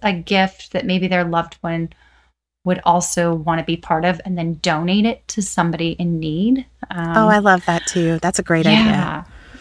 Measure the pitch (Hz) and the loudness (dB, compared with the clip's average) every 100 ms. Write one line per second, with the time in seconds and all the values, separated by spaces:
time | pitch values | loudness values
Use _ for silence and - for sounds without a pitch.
0 | 208 175 170 196 190 - - 185 185 185 | -4 -4 0 0 0 -2 -10 -6 -2 -2
1 | 185 180 170 170 165 - 170 165 165 - | 0 0 0 -2 -4 -6 -6 -4 -6 -10
2 | _ _ _ _ _ _ 180 180 175 175 | _ _ _ _ _ _ -4 0 2 2
3 | 170 175 170 165 160 165 165 165 - 160 | 2 0 0 0 -2 -2 -2 -4 -2 0
4 | 180 170 190 175 165 160 180 156 175 202 | 0 -2 -4 -4 -4 -4 -2 -2 0 2
5 | 226 - - 220 190 - 170 165 165 - | 0 -2 -8 -8 -4 -2 -2 0 -4 -2
6 | 175 160 156 160 220 262 - - - 180 | -2 -2 -2 -2 0 0 -2 -14 -10 -6
7 | 165 190 214 208 202 180 - 170 - 180 | -2 2 4 6 6 4 2 -2 -2 0
8 | 165 165 175 - 170 165 185 - - - | 0 0 -2 -2 0 2 4 4 4 2
9 | 147 151 - - - - | -2 -6 -12 -20 -20 -20